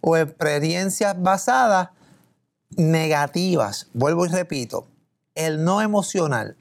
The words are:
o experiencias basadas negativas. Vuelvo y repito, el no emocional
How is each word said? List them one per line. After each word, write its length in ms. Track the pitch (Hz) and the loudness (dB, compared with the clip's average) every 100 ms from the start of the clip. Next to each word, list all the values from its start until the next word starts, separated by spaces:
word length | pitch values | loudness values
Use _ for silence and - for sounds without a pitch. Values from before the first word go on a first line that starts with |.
o 160 | 160 165 | 2 2
experiencias 1040 | 151 - 151 147 156 175 190 - 208 180 | 0 -2 -2 0 -2 -2 -4 -2 -2 0
basadas 680 | 185 190 - 254 240 190 180 _ _ _ _ _ _ _ _ - | 0 0 2 2 4 2 0 _ _ _ _ _ _ _ _ 0
negativas. 1120 | 160 160 160 151 143 170 185 165 104 101 - | 2 2 2 0 0 -2 0 0 0 -4 -10
Vuelvo 320 | 117 139 170 175 | 0 0 2 0
y 40 | |
repito, 580 | 180 175 143 120 - - _ _ _ _ | -2 -4 -6 -6 -8 -10 _ _ _ _
el 300 | - 160 156 | -6 -4 0
no 180 | 165 202 | 0 0
emocional 760 | 214 208 196 196 160 123 107 - | 2 0 -2 -2 0 -2 -4 -12